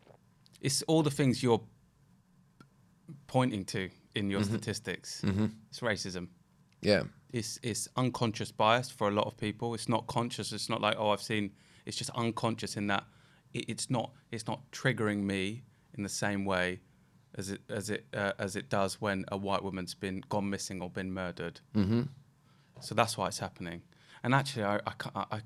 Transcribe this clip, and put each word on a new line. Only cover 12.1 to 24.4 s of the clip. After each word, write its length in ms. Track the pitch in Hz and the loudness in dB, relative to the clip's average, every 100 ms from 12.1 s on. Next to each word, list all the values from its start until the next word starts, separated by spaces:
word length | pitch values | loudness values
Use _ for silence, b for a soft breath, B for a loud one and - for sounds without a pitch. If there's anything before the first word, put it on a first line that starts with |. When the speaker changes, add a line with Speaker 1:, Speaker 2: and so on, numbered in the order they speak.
Speaker 1:
unconscious 680 | - 117 110 113 113 101 110 | -2 -2 0 0 -2 -4 -2
in 120 | 101 | 0
that 160 | 98 - b b b _ | 0 -2 b b b _
it, 120 | 123 123 | -8 -6
it's 200 | 110 - | -6 -2
not, 220 | 123 110 b b | -2 -2 b b
it's 140 | 113 - | -8 -6
not 140 | 110 - | -8 -8
triggering 500 | - 135 120 107 104 | -2 0 2 2 2
me 400 | 101 98 95 113 - b b | 2 2 0 -4 -10 b b
in 80 | - | -8
the 60 | 98 | -6
same 340 | - 104 101 | -2 0 0
way 360 | 98 92 90 92 b b b b _ - | 2 2 2 -2 b b b b _ -10
as 120 | 95 | -8
it, 100 | 98 - | -8 -6
as 200 | 110 104 | -6 -4
it, 160 | 101 - | -6 -6
uh, 200 | - 98 - | -2 -2 -2
as 180 | 101 107 | -4 -4
it 120 | 131 | -2
does 320 | 104 98 - | 0 0 0
when 240 | 107 98 95 | -2 -2 -2
a 80 | 98 | -4
white 260 | 101 98 | -2 -2
woman's 320 | 95 92 90 | -2 -4 -6
been 280 | - 98 95 - | -6 -6 -6 -4
gone 220 | 104 101 | -2 -2
missing 320 | 98 - 95 | -2 -4 -6
or 80 | 87 | -6
been 220 | 92 95 | -6 -6
murdered. 480 | 92 90 85 85 - - | -4 -4 -6 -8 -10 -2
Speaker 2:
Mm-hmm. 280 | 107 98 113 131 - - _ b b b - | 2 4 2 0 -8 -20 _ b b b -16
Speaker 1:
So 140 | - | -2
that's 220 | 107 113 - | 2 2 2
why 120 | 92 | -2
it's 100 | - | -2
happening. 440 | 92 - 87 85 - B B B | -6 -8 -10 -10 -12 B B B
And 120 | 120 | 2
actually, 300 | 135 | 2